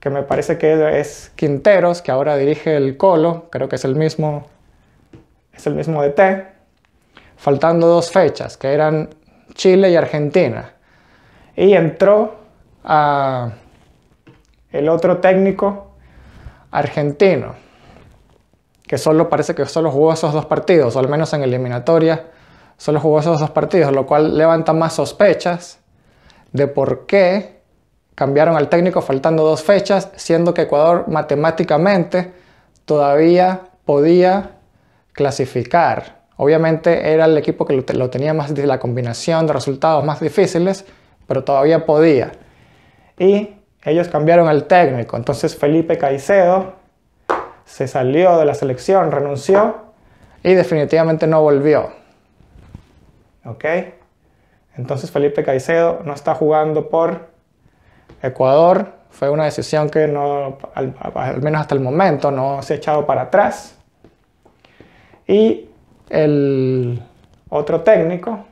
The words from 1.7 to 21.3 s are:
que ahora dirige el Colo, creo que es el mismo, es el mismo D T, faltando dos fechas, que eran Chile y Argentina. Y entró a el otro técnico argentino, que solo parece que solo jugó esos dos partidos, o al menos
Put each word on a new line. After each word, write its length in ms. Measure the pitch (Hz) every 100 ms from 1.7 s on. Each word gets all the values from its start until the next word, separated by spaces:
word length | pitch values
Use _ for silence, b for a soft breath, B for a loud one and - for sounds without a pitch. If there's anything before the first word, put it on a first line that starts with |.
| 190 175 170
que 100 | -
ahora 240 | 131 147 143
dirige 400 | 139 151 160 151
el 200 | 135 135
Colo, 540 | 190 165 165 170 -
creo 180 | 123 135
que 80 | 131
es 80 |
el 100 | 135
mismo, 520 | 139 156 - 151 147 - _ _ _ _ _ _ - _ _ _
es 140 | - 151
el 80 |
mismo 280 | 147 151 156
D 80 | 143
T, 360 | 170 190 190 - _ _ _ _ _ _ b b b
faltando 520 | 143 135 160 170 165
dos 220 | 170 170
fechas, 460 | 196 151 - - -
que 160 | 135
eran 380 | 147 156 156 - - _ _ _
Chile 380 | - 190 185 196
y 60 | 165
Argentina. 760 | 143 151 147 185 139 110 - _ b b b b b b b -
Y 180 | 190
entró 600 | 185 160 - 196 208 233 - - _ _ _
a 640 | - 156 147 139 135 127 120 101 b b b b _ _ - - _ _ _
el 180 | 160 151
otro 300 | 165 185 180
técnico 800 | 185 190 190 190 202 196 - _ b b b b b b b
argentino, 840 | 147 143 - 147 143 196 143 110 - b b b b b b b _ _ _ _ _ -
que 120 | 131
solo 300 | 160 156 160
parece 260 | 147 147
que 120 | 156 143
solo 240 | 165 160
jugó 220 | 135 160
esos 200 | 160 160
dos 140 | 151 -
partidos, 480 | 147 - 170 123
o 40 | 127
al 100 | 131
menos 240 | 147 156